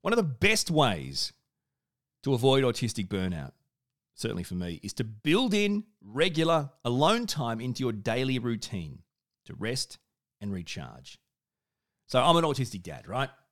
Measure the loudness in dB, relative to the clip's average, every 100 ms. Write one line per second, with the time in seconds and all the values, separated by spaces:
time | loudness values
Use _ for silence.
0 | 2 2 2 2 2 2 2 4 4 2
1 | -6 -6 -6 _ _ _ _ _ _ _
2 | _ _ 0 4 6 6 4 0 -2 -2
3 | -4 -2 -2 -4 -8 _ _ _ _ _
4 | _ -8 -6 -6 -6 -6 -6 -8 -8 -6
5 | -8 -4 0 2 2 2 2 0 -6 _
6 | -10 0 0 2 2 2 0 _ -2 4
7 | 4 4 0 -4 -4 -4 -4 -2 -4 -2
8 | -2 -2 0 -2 -2 -4 -6 -8 -8 -12
9 | _ _ _ _ -18 -8 -6 -4 -6 -12
10 | _ _ _ _ -8 -8 -8 -10 -12 -16
11 | -20 -20 _ _ _ _ _ _ _ _
12 | _ 4 6 6 4 0 -4 -6 -12 -14
13 | -8 -6 -6 _ _